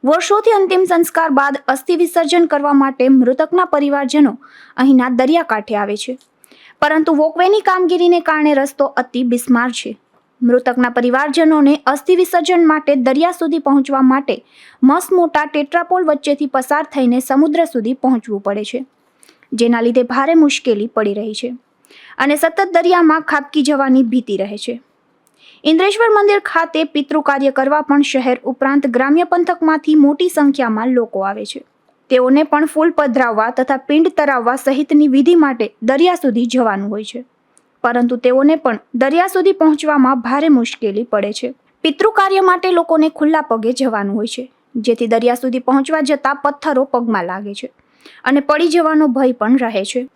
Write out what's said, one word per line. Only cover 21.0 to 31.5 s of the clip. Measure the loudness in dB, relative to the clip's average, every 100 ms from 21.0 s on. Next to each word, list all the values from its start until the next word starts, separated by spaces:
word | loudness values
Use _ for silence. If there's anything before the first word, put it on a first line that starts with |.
| -2 -4
રહી | -8 -8
છે | -10 -12 _ _ _ -20 -20 -6
અને | -2 0
સતત | -2 -2 0
દરિયામાં | 0 2 2 4 2 0
ખાબકી | -4 -2 -4 0
જવાની | 0 2 2 2
ભીતિ | -2 -4 -6
રહે | -6 -8
છે. | -10 -10 _ _ _ _ _ _ _ _
ઇન્દ્રેશ્વર | 0 2 2 0 2
મંદિર | 2 2 0 -2
ખાતે | -4 -4 -4 -4
પિતૃ | -4 -4 -4 -2
કાર્ય | 0 0
કરવા | 0 0 -2 0
પણ | 0
શહેર | 2 -2 -2 -4
ઉપરાંત | -4 -4 -2 0 0 -2
ગ્રામ્ય | 2 2 2
પંથકમાંથી | 0 -2 -2 0 -2 2 4
મોટી | 4 2 -2
સંખ્યામાં | 0 0 0 -2 -2 0 -2
લોકો | -2 -4
આવે | -6 -6
છે. | -10